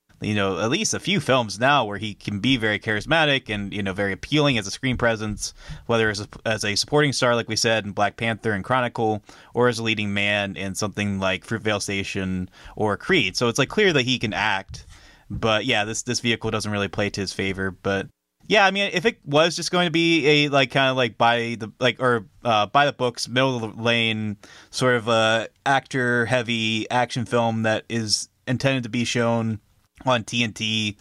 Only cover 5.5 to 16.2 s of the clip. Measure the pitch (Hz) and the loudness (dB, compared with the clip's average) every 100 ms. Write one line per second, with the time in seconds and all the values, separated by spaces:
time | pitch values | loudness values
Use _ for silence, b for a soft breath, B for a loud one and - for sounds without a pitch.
5.5 | - B B B 117 110 104 101 - 113 | -12 B B B 2 2 -2 -8 -8 -4
6.5 | 107 104 101 - 147 147 123 127 117 110 | -2 -2 -2 0 2 2 2 2 2 0
7.5 | 107 117 110 101 98 101 - 117 110 113 | -2 0 0 -2 0 -2 0 -4 -2 -2
8.5 | 101 92 127 123 120 113 107 - B B | -2 0 0 0 0 0 -2 -6 B B
9.5 | 117 123 110 113 110 104 101 101 104 101 | 0 2 2 0 0 -2 0 0 0 -2
10.5 | 92 98 95 107 98 101 98 95 95 - | -4 -8 -4 -4 -2 -2 0 -2 -2 -4
11.5 | 113 107 104 - 98 95 101 95 92 90 | -4 -2 -2 -2 -4 -4 -4 -4 -4 -6
12.5 | B B B 107 98 - 185 95 - 120 | B B B -2 -2 0 0 0 0 0
13.5 | 117 131 - 202 147 123 123 117 90 104 | 0 0 2 2 2 0 -2 -2 -2 -2
14.5 | 98 - - - b b b b - 113 | -2 -6 -16 -18 b b b b -4 0
15.5 | 107 127 113 104 113 - 117 | 0 2 0 0 -4 -4 -2